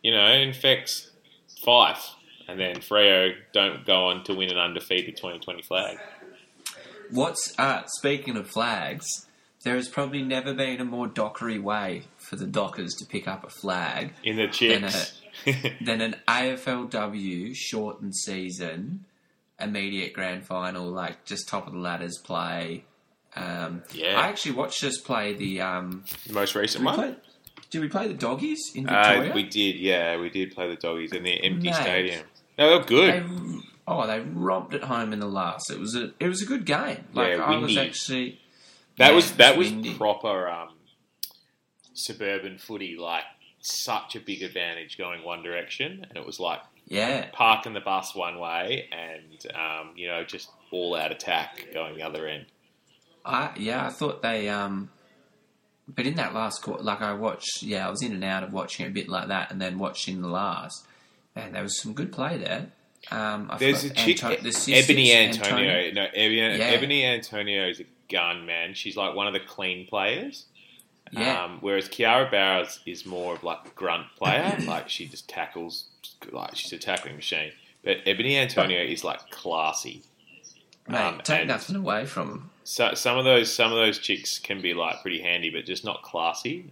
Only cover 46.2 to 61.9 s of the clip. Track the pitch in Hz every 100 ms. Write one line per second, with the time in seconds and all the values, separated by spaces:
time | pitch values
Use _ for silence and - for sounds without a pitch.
46.2 | - - 90 78 - _ - 98 113 135
47.2 | - - 113 110 117 104 98 95 - 98
48.2 | 87 87 85 85 95 131 - 82 82 80
49.2 | 78 78 - 80 80 78 80 85 87 85
50.2 | 82 - - _ _ 90 87 85 78 80
51.2 | - 82 78 - - 80 80 78 78 78
52.2 | 78 76 69 _ _ _ _ _ _ _
53.2 | - 123 151 - 208 127 135 - 151 -
54.2 | 117 110 104 104 101 98 98 _ _ _
55.2 | _ _ _ _ _ _ - 143 123 160
56.2 | 101 110 110 - - - 107 104 107 101
57.2 | 110 - - - 107 98 95 101 123 98
58.2 | 95 95 95 98 - - 78 98 - 127
59.2 | 82 95 - 95 92 92 95 - - 92
60.2 | 87 90 101 - 85 - - - _ _
61.2 | _ - 98 95 98 - 110